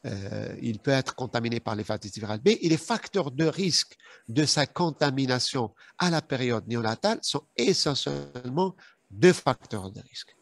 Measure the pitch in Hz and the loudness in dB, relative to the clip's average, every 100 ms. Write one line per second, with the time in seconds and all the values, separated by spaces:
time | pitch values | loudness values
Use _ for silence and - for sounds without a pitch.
0 | 127 101 98 104 107 - 117 107 - 135 | -8 -8 -8 -8 -8 -6 -6 -4 2 2
1 | 127 - 127 120 117 117 113 107 107 107 | 0 -6 -4 -2 0 -2 -2 -4 -4 -6
2 | 104 107 104 110 147 220 170 160 - 220 | -6 -10 -6 2 2 4 4 2 2 -4
3 | - 196 143 131 160 147 190 - - - | -2 -4 -2 0 0 2 0 0 -2 -10
4 | - - - 113 147 - 139 - 170 143 | -20 -20 -2 2 2 2 0 0 -2 2
5 | 147 135 135 127 - 135 110 _ - - | 0 2 0 0 0 -2 -4 _ -20 -2
6 | 175 160 - 131 123 117 101 117 110 113 | 0 0 -2 -2 0 -2 -2 -2 -2 0
7 | 202 233 - 139 _ - 233 180 160 135 | 0 0 -4 -6 _ 0 2 2 2 0
8 | 143 143 143 131 123 139 190 185 - _ | -2 -6 -8 -10 -4 0 0 -2 -20 _
9 | _ 95 175 - - 127 - 107 95 104 | _ 6 6 6 2 -2 -4 -8 -8 -14
10 | - - - _ | -16 -18 -18 _